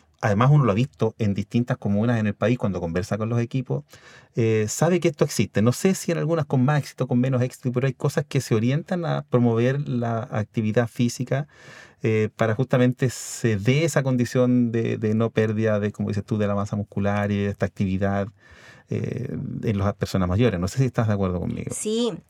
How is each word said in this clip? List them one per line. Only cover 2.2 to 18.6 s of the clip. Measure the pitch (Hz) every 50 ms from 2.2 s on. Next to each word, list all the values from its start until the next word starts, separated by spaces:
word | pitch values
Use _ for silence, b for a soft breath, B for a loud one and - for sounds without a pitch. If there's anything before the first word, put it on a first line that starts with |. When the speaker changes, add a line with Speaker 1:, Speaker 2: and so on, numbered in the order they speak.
Speaker 1:
en | 107
el | 107 92
país | - 101 107 123 123
cuando | - 107 90 87
conversa | 87 85 82 90 92 - 107
con | 104 110 113
los | 120 120
equipos, | 117 117 - 135 123 - 135 143 - B B B B B B B B B B
eh, | - 113 110 110 110 107 110
sabe | - - 156 165 185 170
que | - 170
esto | 165 - 160
existe. | 147 - - 104 - - - 104
No | 120 123
sé | - - 190 190
si | - - - 165
en | 156
algunas | 151 151 165 165 143
con | - - 131 123
más | 139 151 147
éxito, | 143 - - - 131
con | - 127 123
menos | 123 135 131 120
éxito, | 127 127 - - - 127 120
pero | 127 131
hay | 135 123
cosas | - - 147 - 165 151 -
que | - 139 -
se | - 120
orientan | 107 113 123 135 160 - - 190 180 165
a | 151 143 143 143
promover | - - 123 120 120 113 113 120 127 135 143 143 143
la | 131 120 117 117 117 113 110 -
actividad | 127 113 104 - - 117 110 107 101 120 120 117
física, | - - 123 120 - - 131 - 139 135 143 B B B B B B B B B B B -
eh, | 110 110 107 107 104 _
para | - 110 110 107
justamente | - 131 - - 127 123 127 127 - - 120
se | - - - - - - - 117 110
dé | 98 101 127 131 147 165
esa | 156 - 156 135
condición | 135 127 123 123 - - 127 123 123 123 123 120 117 113
de, | 117 117 117 113 110
de | 110 107 107
no | 110 113 113
pérdida | - - 110 110 107 107 110 110 107 104
de, | 101 104
como | - - 104 104
dices | 104 104 -
tú, | - 113
de | 104 104
la | 101 101
masa | 101 101 101 -
muscular | 104 101 - - 104 98 101 101 104 104 101 104
y | 101
de | 101 101
esta | 101 - 98
actividad, | 92 - - 104 95 95 95 101 98 98 101 98 104 - B B B B B